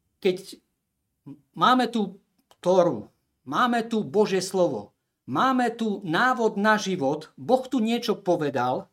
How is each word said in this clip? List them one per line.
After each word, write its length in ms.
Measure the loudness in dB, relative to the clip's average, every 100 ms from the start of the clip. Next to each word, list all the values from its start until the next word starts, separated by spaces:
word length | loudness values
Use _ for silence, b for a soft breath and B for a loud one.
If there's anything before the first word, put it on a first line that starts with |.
| _ _
keď 340 | -2 -2 -8 -20 _ _ _ _ _ _ -20 -20 _
máme 380 | 0 2 2 0
tu 260 | -2 -4 -8 _ _ _ _
Tóru, 480 | 2 4 4 0 -10 _ _ _
máme 400 | -6 0 0 0
tu 240 | -2 -4 0
Božie 320 | 0 2 0
slovo, 560 | 0 0 0 -2 -10 _ _ _ -6
máme 420 | 0 2 2 0 -2
tu 240 | -4 -4 -2
návod 480 | 0 2 2 0 2
na 240 | 2 2
život, 560 | 0 -2 -2 -2 -8 -10
Boh 280 | 0 0 0
tu 160 | -2
niečo 320 | 0 -2 -2 -2
povedal. 720 | 0 0 0 -2 -2 -4 -8